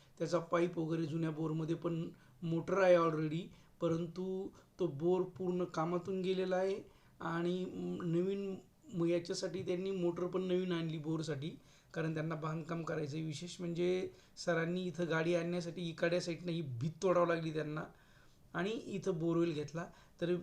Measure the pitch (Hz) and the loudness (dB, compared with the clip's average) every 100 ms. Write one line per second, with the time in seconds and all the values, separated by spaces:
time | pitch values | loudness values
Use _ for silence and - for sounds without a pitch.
0 | - - 160 170 170 170 170 170 160 165 | -20 -6 0 0 2 2 2 0 -2 -2
1 | 151 165 160 151 156 160 160 165 170 165 | -2 -2 -2 -2 -2 -2 -2 -2 -2 -2
2 | 170 - - - 165 165 165 190 185 175 | -4 -10 -20 -10 -2 -2 0 4 8 8
3 | 165 156 156 165 202 - - - 170 165 | 6 2 0 -2 -6 -14 -20 -2 0 0
4 | 170 180 185 190 196 - - - 170 139 | -2 -6 -4 -4 -6 -12 -20 -2 -2 2
5 | 175 180 185 - 185 180 175 160 165 175 | 2 4 2 -2 -2 0 0 0 0 0
6 | 185 190 185 185 185 185 190 208 - - | -2 -2 0 0 2 2 2 -2 -6 -20
7 | - - 165 165 175 185 185 185 175 180 | -20 -10 -4 0 0 0 -2 -4 -4 -2
8 | 175 170 185 202 196 190 - _ 302 170 | 2 2 2 0 -4 -6 -12 _ -10 0
9 | 170 175 170 190 165 185 185 180 190 190 | 2 2 0 -4 -4 -4 -2 -2 -2 0
10 | 175 170 180 180 185 180 185 165 165 160 | 0 0 -2 0 2 2 2 0 0 -2
11 | 151 160 160 135 156 - - - - 165 | -2 -2 -2 -4 -4 -10 -20 -20 -10 -4
12 | 160 156 160 156 156 165 160 165 156 156 | -2 -2 -2 -2 -4 -4 -4 -6 -2 -4
13 | 147 156 160 147 175 - 170 170 175 185 | -2 -4 -4 -6 -10 -6 -4 0 2 2
14 | 185 - - - 175 170 165 185 180 175 | -2 -10 -20 -6 0 2 2 0 -2 -2
15 | 165 160 165 170 170 175 170 180 170 160 | 0 2 4 2 2 -2 -4 -6 -6 0
16 | 170 180 175 165 175 165 139 117 156 - | 2 2 0 -4 -2 -2 -2 -2 -2 2
17 | 190 175 170 165 160 156 151 156 - - | 4 6 6 4 0 -2 -2 -4 -8 -14
18 | - - - - - 170 196 226 - 196 | -20 -20 -20 -20 -8 -2 -2 -2 -4 -2
19 | 196 165 170 165 170 151 143 165 175 - | -2 0 2 4 2 0 -4 -6 -8 -12
20 | - - 170 175 | -20 -4 0 0